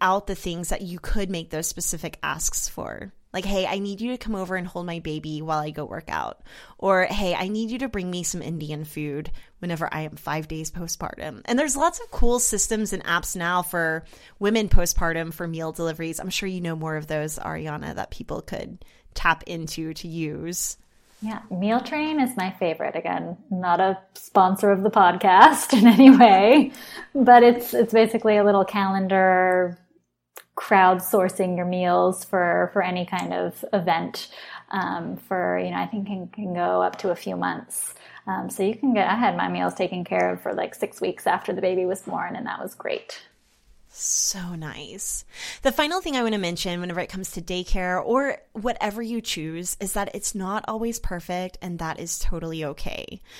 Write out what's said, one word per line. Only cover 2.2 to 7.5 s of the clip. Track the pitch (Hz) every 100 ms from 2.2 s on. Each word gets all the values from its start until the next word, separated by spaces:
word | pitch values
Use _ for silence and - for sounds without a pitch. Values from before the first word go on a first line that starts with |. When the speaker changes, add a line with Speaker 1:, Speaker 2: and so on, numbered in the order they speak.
Speaker 1:
asks | 151 147 - - -
for. | - - - 196 - _
Like, | 190 196
"Hey, | 196 185
I | 196
need | 202 202
you | 240
to | 247
come | 220 202
over | 185 185
and | 175
hold | 180 175
my | 170
baby | 165 151 156 151
while | 156 156
I | 151
go | 151 143
work | 127 -
out." | 78 55 - - - - -
Or, | 196 185 185
"Hey, | 202 190 175
I |
need | 185